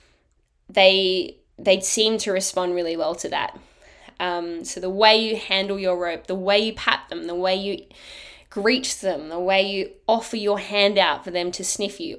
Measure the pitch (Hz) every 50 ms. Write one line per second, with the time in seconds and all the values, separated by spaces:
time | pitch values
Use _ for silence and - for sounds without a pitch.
0 | _ _ _ _ _ _ _ _ _ _ _ _ _ - - 202 190 190 190 190
1 | 190 185 185 185 - - - _ _ _ _ - - 208 190 190 190 - - 226
2 | 220 220 226 208 - 214 190 190 190 - - 185 180 180 180 175 175 165 165 165
3 | 156 156 175 170 - 160 - - - - - - - _ _ _ - - - -
4 | - - _ - 180 180 175 175 170 170 170 170 - - - 180 185 185 190 196
5 | 220 214 220 226 226 220 220 220 - - 190 190 196 202 196 196 190 185 180 180
6 | 180 175 165 160 - - 185 196 185 196 202 208 220 220 220 - - 247 269 -
7 | - - 165 170 165 170 175 175 185 185 190 196 196 202 190 - - _ - -
8 | - - - - - - - - _ - - 214 202 226 254 262 254 - - -
9 | - 190 170 143 156 156 165 175 180 185 190 196 196 196 202 190 - - - -
10 | - - 226 226 - - - 226 208 202 202 202 196 - 208 208 202 202 208 196
11 | 185 165 143 - - 185 175 180 175 180 175 - 185 - - - 202 196 - -
12 | 170 - -